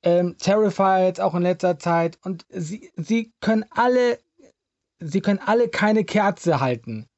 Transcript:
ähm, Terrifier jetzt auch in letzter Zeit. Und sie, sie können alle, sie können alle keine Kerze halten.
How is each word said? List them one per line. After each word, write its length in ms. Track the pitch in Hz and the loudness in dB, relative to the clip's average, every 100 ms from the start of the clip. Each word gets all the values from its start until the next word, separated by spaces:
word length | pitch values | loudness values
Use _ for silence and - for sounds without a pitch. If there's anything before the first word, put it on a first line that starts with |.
ähm, 340 | 180 175 180 170 | 2 2 0 -2
Terrifier 680 | - 208 214 - 196 190 185 | 0 2 2 2 2 4 2
jetzt 160 | 180 | 0
auch 140 | 190 175 | -2 0
in 80 | |
letzter 360 | 175 180 180 175 | 0 0 -2 -2
Zeit. 380 | - 170 170 165 | 0 0 0 -4
Und 220 | 185 175 - | -10 -10 -10
sie, 420 | 190 156 208 370 - | -10 -10 -10 -14 -14
sie 360 | 156 226 226 _ | -4 -4 -4 _
können 220 | - 220 214 | -2 0 -2
alle, 500 | - 247 254 247 233 _ _ - _ _ _ _ _ | 0 2 2 2 -2 _ _ -20 _ _ _ _ _
sie 220 | 165 180 | -4 -2
können 180 | - 196 - | 0 -2 0
alle 240 | 226 233 | 2 2
keine 340 | - 208 214 | 0 2 2
Kerze 560 | 196 214 202 190 170 147 | 2 0 0 0 -2 0
halten. 460 | 131 123 - 110 110 | 0 -4 -8 -12 -12